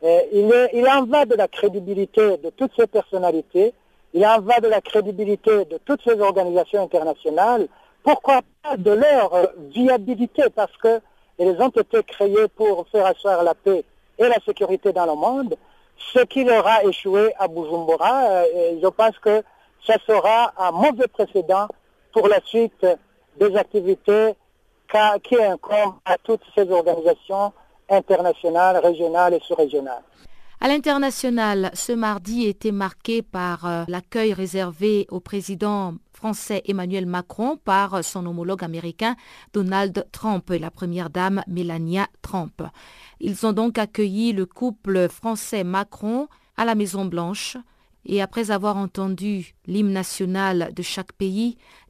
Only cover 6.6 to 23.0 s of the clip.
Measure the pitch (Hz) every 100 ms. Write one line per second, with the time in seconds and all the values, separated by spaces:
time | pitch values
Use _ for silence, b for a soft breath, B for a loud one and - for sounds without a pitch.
6.6 | 165 202 180 170 160 - 156 156 214 240
7.6 | 185 b b b 285 - - 262 - _
8.6 | 302 247 202 208 294 277 196 180 185 175
9.6 | 143 180 254 247 196 226 240 - 262 -
10.6 | 196 - 226 226 - _ _ - 185 175
11.6 | 254 226 - 226 - - 202 208 214 -
12.6 | 214 180 - 214 190 170 202 180 175 -
13.6 | 196 180 - _ _ - 240 226 - -
14.6 | 185 190 202 180 170 151 196 269 240 -
15.6 | b b b _ - 254 240 269 247 226
16.6 | 190 220 196 - 196 196 220 202 185 165
17.6 | 156 170 160 165 190 262 233 185 170 175
18.6 | 170 165 185 190 220 - 214 214 b b
19.6 | b _ - 220 - 208 202 226 233 -
20.6 | 180 170 294 233 247 - 196 196 165 190
21.6 | 208 - _ _ _ 220 208 202 - 226
22.6 | 226 - 185 165